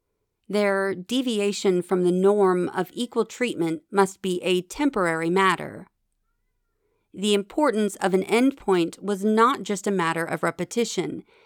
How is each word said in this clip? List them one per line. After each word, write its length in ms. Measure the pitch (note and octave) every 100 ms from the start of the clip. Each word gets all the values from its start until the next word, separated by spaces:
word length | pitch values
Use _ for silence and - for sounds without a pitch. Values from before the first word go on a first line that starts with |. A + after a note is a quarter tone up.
| _ _ _ _ -
Their 460 | G3+ G3+ G3 G3 F#3
deviation 840 | F3+ B3 B3+ G#3+ G3+ G3+ G3+ F3+
from 220 | - F#3
the 80 | F3+
norm 580 | F3+ F#3+ G#3 F#3+ F3+ F3
of 200 | - F3+
equal 320 | - A#3+ A#3 A3
treatment 560 | - B3 - E3 D#3+ -
must 300 | G3 G3 -
be 200 | F#3+ F3+
a 180 | F3+ F#3
temporary 680 | F3+ - C#4+ A#3 F3 D#3+ E3
matter. 580 | F#3 F#3+ E3 D3 - - _ _ _ _ _ _ _ _ _ _ _ _
The 200 | - G#3
importance 600 | G3+ G3+ - D4 G#3+ G#3 -
of 160 | G3
an 100 | F#3+
endpoint 760 | F#3 A3+ C4 - - F#3 E3+ -
was 240 | F#3+ G3+ G#3
not 380 | G#3+ A#3 C#4
just 240 | F#3+ G3+ G#3+
a 40 |
matter 320 | G3 E3 E3
of 200 | E3 E3
repetition. 800 | E3+ - F3 - A#3 - D3+ C#3 - _